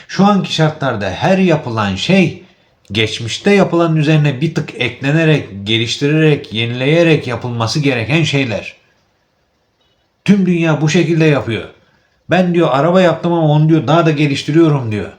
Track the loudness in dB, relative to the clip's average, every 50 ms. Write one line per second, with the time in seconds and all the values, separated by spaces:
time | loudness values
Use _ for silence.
0 | -18 -10 -2 0 2 2 2 2 0 -2 -2 0 0 0 -2 -2 -4 -4 -4 -4
1 | -4 -6 -6 -2 0 0 2 2 2 2 2 0 -2 -4 -4 -4 -2 -4 -4 -4
2 | -2 0 2 2 2 0 -2 -8 -18 _ _ _ _ _ _ _ _ -8 -2 -2
3 | -2 -2 -4 -8 -8 -8 -8 -4 0 2 4 4 2 2 2 0 0 2 0 0
4 | 2 2 2 2 2 0 0 -2 -4 -4 -2 -4 -6 -6 -6 -6 -6 -6 -6 -6
5 | -4 -2 0 2 2 2 2 0 0 -6 -12 -10 -4 -2 0 0 0 -2 -4 -2
6 | -2 0 2 2 2 2 2 0 -2 -8 -6 -4 -4 -4 -4 -4 0 0 2 2
7 | 4 4 2 0 0 -4 -8 -6 -6 -6 -4 -4 -4 -4 -2 -2 -2 0 -2 -2
8 | -2 -2 0 0 0 0 0 -2 -2 -2 -4 -6 -8 -10 -18 _ _ _ _ _
9 | _ _ _ _ _ _ _ _ _ _ _ _ _ _ _ _ _ _ _ _
10 | _ _ _ _ 0 2 2 2 4 0 0 0 2 0 0 0 0 0 2 2
11 | 2 2 2 2 4 2 2 2 0 -4 -6 -6 -6 -10 -18 _ _ _ _ _
12 | _ _ _ _ _ -2 0 0 0 0 2 0 0 2 2 2 2 2 2 4
13 | 2 2 0 0 -2 -2 0 2 2 2 4 4 4 4 2 2 2 2 2 2
14 | 2 2 0 0 0 -2 -2 -4 -4 0 2 2 4 4 2 0 -2 -4 -6 -6
15 | -6 -8 -14